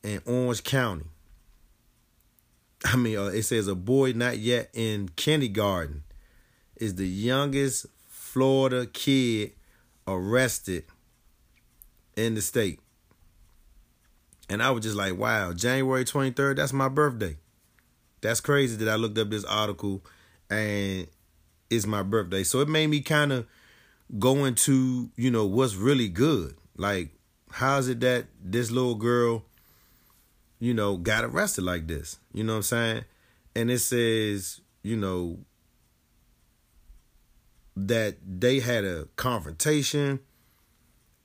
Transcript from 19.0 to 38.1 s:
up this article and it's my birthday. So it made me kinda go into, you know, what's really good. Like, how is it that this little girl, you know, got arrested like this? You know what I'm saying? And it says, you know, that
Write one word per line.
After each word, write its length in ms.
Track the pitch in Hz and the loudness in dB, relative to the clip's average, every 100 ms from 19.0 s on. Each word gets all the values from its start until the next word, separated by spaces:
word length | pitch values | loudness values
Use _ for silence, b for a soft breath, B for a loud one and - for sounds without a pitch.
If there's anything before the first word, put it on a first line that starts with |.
| 113 107 | 0 0
up 120 | 104 | -2
this 140 | 107 | -4
article 600 | 101 104 107 98 101 95 b b b b _ | -2 -2 0 -2 -4 -6 b b b b _
and 560 | 107 107 104 98 95 82 _ _ _ _ _ _ | -2 0 0 -2 -4 -8 _ _ _ _ _ _
it's 160 | 113 101 | -2 0
my 160 | 104 | -2
birthday. 420 | 95 110 90 95 | 0 0 0 -2
So 160 | 95 127 | 0 0
it 80 | 147 | 2
made 200 | 156 156 | 2 2
me 120 | 147 | 0
kinda 460 | - 151 143 131 113 b b b b b b 101 | 2 2 4 0 -4 b b b b b b 0
go 260 | 123 139 | 4 4
into, 640 | 135 120 - 135 127 127 120 - | 2 2 4 4 4 0 -4 -2
you 140 | 127 | 0
know, 160 | 117 104 | 2 2
what's 280 | 107 131 | 2 0
really 340 | 95 117 139 110 | 2 2 2 0
good. 480 | 87 147 127 76 - _ - | 2 2 2 -2 -12 _ -6
Like, 340 | 98 98 78 - _ _ _ | -2 -2 -6 -14 _ _ _
how 280 | - 131 139 | -2 0 2
is 100 | 127 | 0
it 120 | 117 | 0
that 260 | 127 123 - - | 2 0 -4 -12
this 300 | 92 113 117 | -4 -2 0
little 240 | 120 127 | 0 0
girl, 500 | 113 117 120 120 117 - b b b b b b b b _ _ _ | 0 0 2 2 0 -8 b b b b b b b b _ _ _
you 140 | 117 | -2
know, 220 | 113 101 95 | 0 0 0
got 280 | 90 107 | 0 0
arrested 400 | 117 151 202 - | 0 -2 -2 -2
like 220 | 92 87 80 | -2 -4 -4
this? 320 | 80 78 - _ | -8 -10 -16 _
You 120 | - | -6
know 80 | 110 | -2
what 60 | 110 | -2
I'm 40 | |
saying? 420 | 101 117 113 113 113 b b b b | -2 0 0 -2 -8 b b b b
And 160 | 117 117 | -2 0
it 100 | 123 | 0
says, 800 | - 123 117 113 107 101 95 - _ _ | 0 2 2 2 0 -2 -6 -14 _ _
you 140 | 101 113 | -6 -4
know, 420 | 95 90 87 90 - _ _ _ _ _ _ _ _ _ _ _ _ _ - - _ _ _ _ _ _ _ 98 | -2 -2 -4 -8 -14 _ _ _ _ _ _ _ _ _ _ _ _ _ -20 -20 _ _ _ _ _ _ _ -8
that 400 | 98 113 107 | 0 0 0